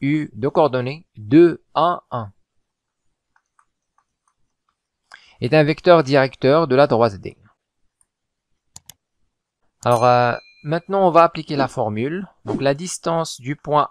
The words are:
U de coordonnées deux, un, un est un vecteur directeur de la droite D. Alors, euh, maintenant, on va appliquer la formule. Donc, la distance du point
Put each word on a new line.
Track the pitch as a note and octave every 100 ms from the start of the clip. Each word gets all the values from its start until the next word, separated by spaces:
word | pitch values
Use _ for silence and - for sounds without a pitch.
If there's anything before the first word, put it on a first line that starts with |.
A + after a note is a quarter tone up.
U | C3+ D3+ D3
de | G#2 C3+
coordonnées | F3+ D3 B2+ B2 D3+ _ -
deux, | G#2 D3 E3+ - _ C#3
un, | E3 F3 -
un | B2+ G#2 _ _ _ _ _ _ _ _ _ _ _ _ _ _ _ _ _ _ _ _ _ _ _ _ _ _ _ _ - _ -
est | B2
un | D#3
vecteur | D3 D#3 - E3+
directeur | C3 C#3 C3 - C3 D3+ D#3+
de | B2+
la | C#3+
droite | A#2+ A#2 F#2+
D. | F#2+ - _ _ _ _ _ _ _ _ _ _ _ _ _ - _ _ _ _ _ _ _ _ _ _ B2
Alors, | A#2+
euh, | B2 B2 A#2+ A#2 - _
maintenant, | D3+ E3 - G3 F#3
on |
va | D#3+
appliquer | E3 E3 D3+ D3
la | C3
formule. | - A2 G#2+ B2+ F3 G3 _
Donc, | A#2 -
la | C3+
distance | C#3+ F3+ - E3 E3 D#3+ -
du | B2 D3
point | - D3 -